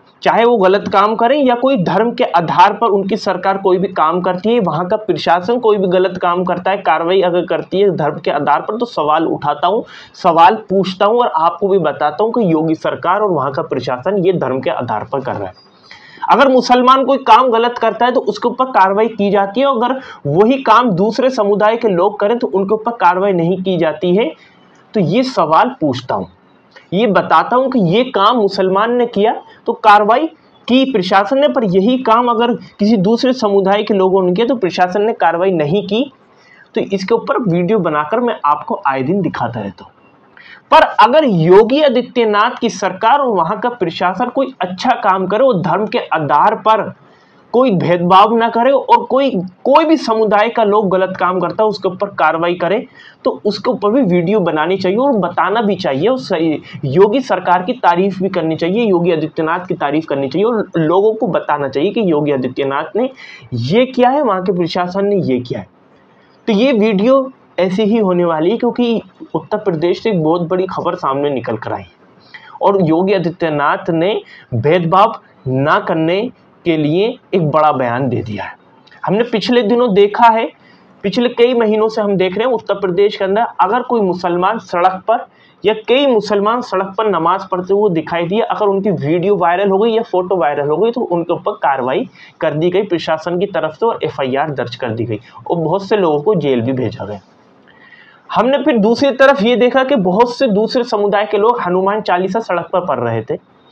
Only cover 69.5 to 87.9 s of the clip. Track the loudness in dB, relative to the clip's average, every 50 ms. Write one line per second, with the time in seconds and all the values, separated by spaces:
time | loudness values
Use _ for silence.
69.5 | -6 -4 -4 -4 -4 -2 0 -2 -2 -2 -2 -2 -2 0 0 0 0 -2 -2 -4
70.5 | -4 -4 -4 -4 -6 -6 -6 -6 -6 -4 -4 -4 -4 -2 -2 -4 -4 -4 -6 -6
71.5 | -6 -6 -8 -8 -10 -10 -12 -14 _ _ _ _ _ _ _ _ -20 -20 -20 -20
72.5 | -8 -2 0 0 2 2 2 2 2 2 2 0 0 0 -2 -4 -4 -4 -4 -2
73.5 | 0 0 0 0 -2 -2 -2 -2 -2 0 0 -2 -2 -4 -8 -12 -20 -20 -12 -8
74.5 | -6 -2 0 2 2 2 2 2 2 4 2 2 0 -4 _ _ _ _ -6 -4
75.5 | -2 -2 0 0 0 0 0 -2 -2 -2 0 0 0 -2 -2 -6 -8 _ _ _
76.5 | _ _ -4 -2 -2 0 0 0 0 0 0 -2 -4 -6 _ _ -2 -2 0 0
77.5 | 2 2 2 2 2 0 -2 -2 -2 -2 -2 -2 -4 -4 -6 -6 -8 -10 -10 -12
78.5 | -14 -20 _ _ _ _ _ _ -20 -10 -6 -2 -2 -2 -2 -2 -4 -4 -2 0
79.5 | 0 0 2 2 2 0 0 2 2 4 2 2 4 4 4 4 4 4 -2 -6
80.5 | -8 _ _ -20 _ _ _ _ _ _ -8 -4 -2 0 -2 0 2 2 2 2
81.5 | 2 2 0 2 2 0 0 0 -2 -2 -2 0 0 0 0 0 -2 -2 -2 -2
82.5 | -2 -2 -4 -4 -6 -4 -4 -2 0 2 0 0 0 -2 -4 -2 0 0 -2 -2
83.5 | 0 0 0 0 0 -2 -2 -2 -2 0 0 0 -2 -2 -4 -4 -2 -2 -2 -2
84.5 | -2 -4 -8 -6 -2 0 0 0 0 -2 -2 -2 -2 -2 -4 -8 _ _ _ _
85.5 | _ _ -2 -2 -2 0 0 0 2 2 2 2 2 2 0 0 -2 0 0 0
86.5 | -2 -4 -4 -4 -4 -4 -4 -4 -4 -4 -2 0 0 0 0 0 0 -2 -4 -6
87.5 | -6 -6 -2 -2 0 0 2 0